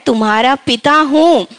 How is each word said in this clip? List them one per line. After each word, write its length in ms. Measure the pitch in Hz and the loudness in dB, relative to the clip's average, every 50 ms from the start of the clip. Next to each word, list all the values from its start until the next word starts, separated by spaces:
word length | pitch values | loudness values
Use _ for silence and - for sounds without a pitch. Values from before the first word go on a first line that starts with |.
| _ | _
तुम्हारा 480 | 294 240 220 214 214 208 220 233 254 277 | -4 -2 -2 0 0 0 0 0 0 -2
पिता 380 | 269 - - 240 220 - 294 | -2 -4 -6 -6 -2 0 0
हूँ 540 | 294 311 311 277 277 302 320 339 330 240 214 - - | 2 2 0 0 0 2 2 2 2 0 -2 -6 -14